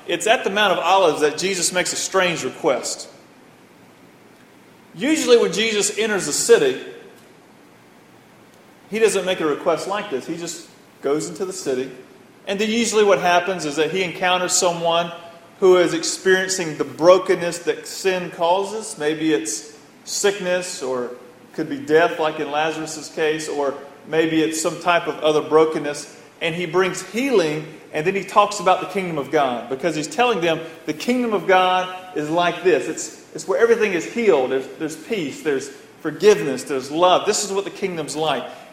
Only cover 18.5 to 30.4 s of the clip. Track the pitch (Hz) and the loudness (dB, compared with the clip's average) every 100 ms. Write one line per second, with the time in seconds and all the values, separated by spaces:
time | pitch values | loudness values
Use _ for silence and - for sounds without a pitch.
18.5 | 190 202 220 214 - 147 156 160 147 - | 2 0 -6 -10 -4 -2 0 2 0 0
19.5 | - - - - - - - 202 196 180 | -8 -10 -20 -20 -20 -10 -2 0 0 -2
20.5 | 180 175 - 131 127 120 - - - - | -2 -4 -8 -6 -4 -6 -10 -18 -20 -18
21.5 | - 151 143 143 156 170 170 156 156 143 | -8 -6 -6 2 4 4 2 -4 -2 -4
22.5 | 147 160 156 151 151 139 - 156 156 156 | -2 -2 -2 -8 -10 -12 -4 -2 -2 -4
23.5 | 143 139 131 - - - 156 165 160 156 | -2 -2 -4 -12 -20 -4 0 2 2 0
24.5 | 160 175 160 180 170 156 139 156 151 156 | 0 -4 -2 2 2 0 -2 2 2 4
25.5 | 156 160 156 147 143 - - - - 165 | 4 4 2 -6 -8 -12 -18 -20 -8 -6
26.5 | 165 175 175 185 160 - 220 277 220 160 | -4 -2 0 0 -2 -8 -4 2 2 2
27.5 | 156 151 - - 151 160 196 - 214 202 | -2 -8 -16 -8 -4 -2 -2 0 2 2
28.5 | - 180 185 156 196 180 156 127 151 135 | 2 2 2 0 -6 -4 -6 -2 0 0
29.5 | 120 110 135 175 156 147 - 247 202 | -2 -6 -4 -4 -4 -6 0 0 2